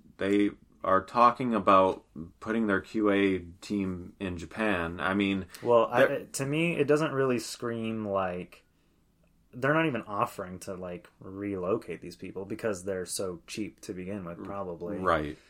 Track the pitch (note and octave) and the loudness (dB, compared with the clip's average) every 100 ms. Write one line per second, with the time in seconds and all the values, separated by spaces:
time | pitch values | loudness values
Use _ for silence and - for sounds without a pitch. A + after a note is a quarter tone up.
0 | - - F#2+ G2+ G2+ - _ _ F2+ F#2+ | -18 -4 2 4 2 -2 _ _ 0 0
1 | - A#2+ A#2+ A#2 B2+ A2 F#2+ F#2+ F#2+ - | 2 6 6 6 0 0 6 6 6 2
2 | - - E2+ - A2 A2+ A2 F#2+ - A2 | -8 -16 -16 -10 -4 -2 0 0 -2 0
3 | G#2 G2+ G2 F#2+ E2+ F2 - G#2 F#2+ F2+ | 4 4 4 2 -4 -14 -4 -2 -2 -4
4 | F2+ - F#2+ F2 E2 - G#2+ F2+ E2+ F2 | -10 -8 -6 -6 -8 -4 0 0 -2 -2
5 | D#2 G2+ G2 G2 F2 - A#2 A#2 A2+ A#2+ | 0 2 2 0 -4 -4 4 6 6 4
6 | C3+ C#3 - - C3+ D3+ E3+ E3 C#3 D3 | 4 2 -6 -6 -2 0 0 2 4 4
7 | D#3 C3+ C3+ B2 - - A#2+ A#2 A2+ A2+ | 2 0 2 0 -2 -6 -6 -4 -4 -4
8 | G#2+ G2 F#2 F2+ F2+ - _ _ _ _ | -2 0 0 -4 -10 -16 _ _ _ _
9 | _ _ _ _ _ B2 C3+ D#3+ D#3+ A#2 | _ _ _ _ _ -2 2 2 2 -2
10 | G#2 G#2 A#2 - F#2 F#2 - F#2 F2+ F2 | -4 -2 -2 -4 -10 -10 -10 -8 -8 -10
11 | - - G2+ F#2+ G2+ F#2+ F2+ A#2+ - E2 | -14 -18 -14 -8 -4 -2 0 0 -2 -10
12 | F2 - F#2+ F#2 G2 A2 A2+ F#2+ F#2 F#2+ | -12 -14 -12 -10 -10 -6 -4 -4 -4 -4
13 | F2 - G2 F2 - - G2 - - F#2 | -4 -6 -6 -8 -10 -8 -8 -10 -12 -10
14 | F#2 G2+ E2+ E2+ F#2+ G2+ F#2 E2 G#2 F#2+ | -8 -8 -10 -12 -10 -8 -8 -8 -8 -2
15 | F#2 D#2+ D2+ D2+ _ | 2 2 0 -8 _